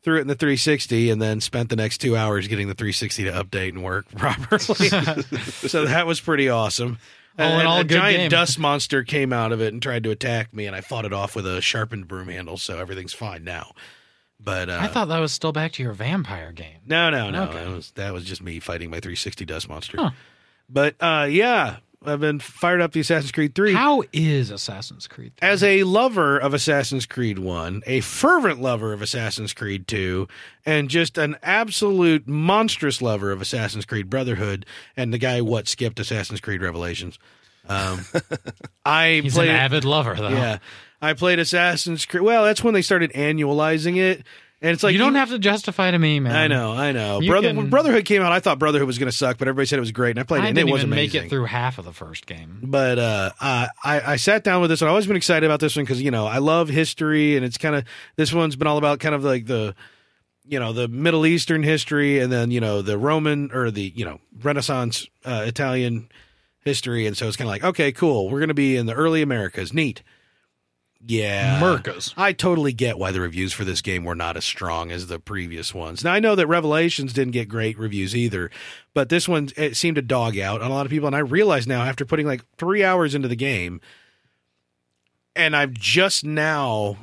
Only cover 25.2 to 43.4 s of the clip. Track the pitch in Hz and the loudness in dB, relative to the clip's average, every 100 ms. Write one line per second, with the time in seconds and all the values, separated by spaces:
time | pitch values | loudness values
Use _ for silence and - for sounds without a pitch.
25.2 | 120 _ 185 202 202 196 190 196 262 214 | -20 _ 2 4 6 6 6 4 4 4
26.2 | 147 139 135 139 156 143 127 135 117 - | 2 4 2 0 2 2 2 -4 -6 -4
27.2 | 117 95 92 87 82 98 117 131 - - | -2 -2 -4 -4 -4 -6 -2 -2 -2 0
28.2 | 277 359 226 135 127 120 110 104 104 127 | 4 4 2 0 -2 -2 -2 -6 -6 -4
29.2 | 110 - 104 - 104 98 92 107 92 90 | -4 -6 -8 -8 -6 -6 -4 -4 -2 -2
30.2 | 95 - - _ - 156 139 160 165 - | -4 -10 -20 _ 0 0 2 0 0 0
31.2 | 151 147 165 202 226 - 208 190 170 156 | -2 -2 0 0 0 0 0 4 4 2
32.2 | 117 151 165 202 220 - 147 123 123 104 | 0 0 2 2 2 0 -2 -2 -2 -2
33.2 | 98 95 95 127 110 104 - 110 95 131 | -2 -4 -6 -4 -4 -6 -6 -6 -4 -4
34.2 | 127 98 101 98 - - - - 120 117 | -2 -2 -4 -6 -10 -18 -14 -6 -2 0
35.2 | 127 123 113 113 104 - 117 113 101 113 | 0 0 0 0 -2 -4 -4 -4 -4 -4
36.2 | 98 104 - 95 90 85 87 85 90 - | -4 -8 -6 -4 -4 -4 -6 -6 -10 -14
37.2 | _ _ _ _ - 98 95 95 92 165 | _ _ _ _ -6 -4 -2 -6 -4 -6
38.2 | - 160 - - - _ 143 156 165 160 | -6 -10 -10 -16 -20 _ 0 2 4 2
39.2 | 143 131 165 156 131 151 135 151 120 92 | 2 2 4 4 2 2 2 2 0 -2
40.2 | 107 131 120 101 - - - _ 151 139 | -2 0 0 -4 -10 -20 -20 _ -2 0
41.2 | 180 175 165 175 175 165 175 160 - 175 | 2 2 2 2 2 0 -4 -4 -4 2
42.2 | 202 233 214 214 233 208 - 185 165 131 | 4 4 4 4 2 2 2 2 2 0
43.2 | 147 156 | 0 0